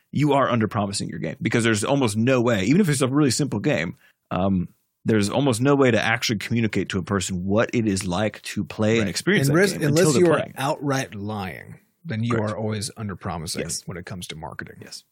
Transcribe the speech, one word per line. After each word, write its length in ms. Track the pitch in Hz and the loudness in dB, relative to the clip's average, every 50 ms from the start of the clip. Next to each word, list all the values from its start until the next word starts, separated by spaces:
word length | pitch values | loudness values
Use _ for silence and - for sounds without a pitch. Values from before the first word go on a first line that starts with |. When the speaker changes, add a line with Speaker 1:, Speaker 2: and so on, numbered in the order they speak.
| _ _ | _ _
Speaker 1:
you 220 | - 123 147 147 139 | -2 0 2 2 4
are 160 | 139 131 - | 2 2 2
under-promising 580 | 117 117 107 101 - 117 104 98 101 - - - | 2 2 0 0 0 -2 -2 -2 -4 -6 -6 -8
your 100 | - - | -8 -8
game. 180 | 104 82 - - - | -8 -8 -6 -4 -2
Because 220 | 117 - 123 110 | 0 2 2 4
there's 200 | 117 113 104 107 | 2 2 2 2
almost 320 | - 139 139 131 110 98 | 0 2 2 2 0 0
no 240 | 107 113 127 135 127 | 0 2 2 2 4
way, 240 | 117 120 120 98 95 | 2 2 2 2 2
even 160 | 101 139 185 | 2 4 4
if 80 | 220 160 | 4 4
it's 120 | 147 127 139 | 2 2 0
a 60 | 120 | 2
really 220 | 131 147 151 135 | 2 4 2 2
simple 300 | - - 151 135 127 104 | 2 0 0 -2 -2 -2
game, 360 | 101 151 139 82 80 - - - _ _ _ _ _ - | 0 0 0 0 -2 -4 -6 -10 _ _ _ _ _ -6
um, 380 | - 90 92 98 98 92 85 - _ _ _ _ _ _ - | -4 -2 0 2 2 0 -2 -4 _ _ _ _ _ _ -2
there's 240 | - 113 107 101 101 | 2 2 2 2 2
almost 300 | - - 143 139 120 107 | 0 0 2 2 2 2
no 140 | 127 143 143 | 4 4 4
way 160 | 139 139 127 | 6 6 6
to 100 | 117 104 | 4 4
actually 380 | - - 113 120 - - 123 98 | 2 2 0 0 0 -2 -2 -4
communicate 520 | - - 113 117 113 107 - 101 90 - | -2 -2 0 0 0 0 0 -2 -2 -2
to 80 | - 98 | -2 -4
a 40 | 85 | -2
person 420 | - 101 98 95 - 95 90 90 | -2 -2 -2 -2 -2 -4 -6 -2
what 260 | 95 98 107 117 - - | 0 2 2 2 2 0
it 140 | 120 110 110 | 0 0 0
is 180 | 98 95 101 | 0 0 -2
like 340 | 92 87 92 110 107 - - - | -2 -2 -2 -2 -2 -4 -6 -12
to 220 | - - 107 95 | -8 -6 -6 -6
play 280 | - - - 107 107 113 | -6 -4 -2 0 2 2
and 80 | 117 | 2
Speaker 2:
Right. 80 | 110 98 | 2 0
Speaker 1:
experience 400 | 85 - - - 196 202 135 139 | -2 -2 0 0 2 2 2 2
Speaker 2:
And 80 | 143 | 4
Speaker 1:
that 40 | 170 | 4
Speaker 2:
res-, 120 | 196 196 175 | 4 2 2
Speaker 1:
game 100 | - 156 | 0 0
Speaker 2:
unless 160 | 147 143 160 190 | 2 4 4 4
Speaker 1:
until 60 | 156 - | 4 6
they're 100 | - 180 | 6 6
Speaker 2:
you 80 | 170 156 | 4 4
are 40 | 131 | 2
Speaker 1:
playing. 160 | - - - | 0 -4 -6
Speaker 2:
outright 580 | - 135 143 156 - 147 143 135 135 127 - - | -4 -4 -2 -2 -2 -2 -2 -2 -2 -2 -4 -8
lying, 680 | 104 98 104 107 104 98 92 73 57 50 53 - - _ _ _ _ - | -10 -8 -8 -6 -6 -6 -8 -8 -12 -14 -16 -18 -20 _ _ _ _ -12
then 180 | 165 113 110 113 | -8 -6 -4 -2
you 120 | 117 117 | 0 0
Speaker 1:
Correct. 160 | 110 107 107 107 | 0 0 -2 -2
Speaker 2:
are 40 | |
always 340 | 104 110 107 107 107 98 - - | -4 -4 -4 -4 -4 -6 -8 -8
under-promising 680 | - 113 104 92 - - 104 82 85 78 85 - - - | -8 -8 -8 -8 -8 -8 -8 -6 -6 -6 -6 -6 -6 -6
Speaker 1:
Yes. 200 | 170 160 - - | -6 -6 -8 -8
Speaker 2:
when 100 | - 98 | -10 -12
it 100 | 85 90 | -12 -12
comes 220 | - 107 90 87 - | -12 -12 -12 -12 -12
to 80 | - | -12
marketing. 400 | 80 76 73 50 - - - - - | -12 -12 -12 -12 -12 -14 -14 -16 -18
Speaker 1:
Yes. 220 | - - - - - _ | -18 -16 -16 -18 -18 _